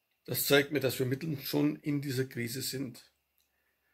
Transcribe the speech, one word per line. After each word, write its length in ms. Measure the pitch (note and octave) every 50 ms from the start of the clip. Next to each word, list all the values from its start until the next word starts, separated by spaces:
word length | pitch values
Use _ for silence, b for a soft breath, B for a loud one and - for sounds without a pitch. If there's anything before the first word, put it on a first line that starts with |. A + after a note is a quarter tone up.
| _ _ _ _ _
das 220 | - B2+ - -
zeigt 260 | - C#3+ D3 C#3+ -
mir, 80 | D3+ C#3
dass 180 | C3 B2 - -
wir 80 | C3
mitten 320 | B2 C3 B2+ - D#3+ - -
schon 380 | - - - D3 D3 D3+ -
in 240 | - - D#3 D3 C#3+
dieser 240 | C#3 D3 B2+ B2+ C3
Krise 380 | C3+ - B2 A#2 A#2 B2 C3
sind. 500 | B2+ - - C3 C3+ A#2 G#2+ - - _ _ _ _ _ _ _ _ _ _ _ _ _ _ _ _ _